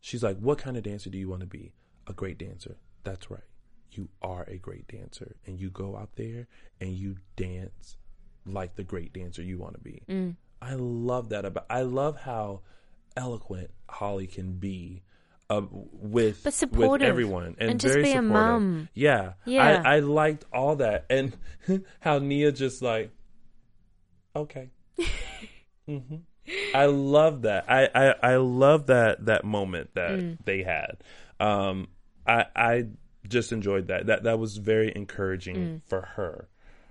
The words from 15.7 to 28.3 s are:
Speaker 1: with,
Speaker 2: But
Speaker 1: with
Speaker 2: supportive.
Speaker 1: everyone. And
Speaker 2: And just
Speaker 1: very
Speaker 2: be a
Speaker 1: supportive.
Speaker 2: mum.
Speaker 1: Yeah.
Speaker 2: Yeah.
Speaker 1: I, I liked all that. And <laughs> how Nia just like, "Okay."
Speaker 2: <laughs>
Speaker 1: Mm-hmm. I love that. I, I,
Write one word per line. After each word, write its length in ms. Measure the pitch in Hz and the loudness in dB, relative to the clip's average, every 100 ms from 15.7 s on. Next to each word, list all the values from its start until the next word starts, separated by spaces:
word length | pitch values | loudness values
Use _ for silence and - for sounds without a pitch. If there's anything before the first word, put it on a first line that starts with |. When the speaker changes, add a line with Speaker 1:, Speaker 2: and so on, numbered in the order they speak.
Speaker 1:
with, 760 | 98 - - 104 113 110 104 | -10 -14 -12 -2 2 4 2
Speaker 2:
But 60 | - | -4
Speaker 1:
with 40 | |
Speaker 2:
supportive. 540 | - 277 - 262 277 269 | -2 0 4 6 6 4
Speaker 1:
everyone. 480 | 127 110 92 87 87 | 4 0 -2 -6 -4
And 140 | 113 | -2
Speaker 2:
And 80 | 113 | 2
just 140 | 135 | 4
Speaker 1:
very 100 | 135 | 4
Speaker 2:
be 60 | 285 | 4
a 120 | 262 | 2
Speaker 1:
supportive. 100 | 226 | 4
Speaker 2:
mum. 560 | 214 220 233 196 165 160 | 4 4 4 2 0 -6
Speaker 1:
Yeah. 380 | - 143 123 92 92 | 2 4 4 0 -8
Speaker 2:
Yeah. 380 | - 269 143 151 | -2 6 6 6
Speaker 1:
I, 120 | 131 147 | 6 4
I 20 | |
liked 440 | 143 147 156 151 - | 4 4 2 0 -6
all 240 | 123 135 151 | -2 0 2
that. 300 | 120 104 - | 2 0 2
And 260 | 131 135 - - - - | 0 0 -4 -12 -10 -2
<laughs> 180 | 190 190 - | -2 -2 -6
how 200 | 165 147 | 0 2
Nia 320 | 139 143 147 | 2 4 4
just 280 | 131 131 123 | 4 -2 -2
like, 300 | 123 110 107 - - - - - - - _ _ _ _ _ 147 | -2 -2 -4 -10 -20 -20 -20 -20 -20 -20 _ _ _ _ _ -8
"Okay." 340 | 151 143 131 - _ - | -8 -10 -16 -20 _ -4
Speaker 2:
<laughs> 120 | 330 - - - - - _ _ - | -2 -2 -6 -12 -16 -20 _ _ -10
Speaker 1:
Mm-hmm. 280 | 143 127 156 - _ - 381 403 | -10 -8 -14 -14 _ -10 -6 -2
I 120 | 139 143 | 4 6
love 560 | 143 139 143 160 147 | 4 4 6 6 4
that. 220 | 110 98 - | 0 0 2
I, 200 | 127 135 | 4 6
I, 220 | 127 135 - 123 | 6 6 6 4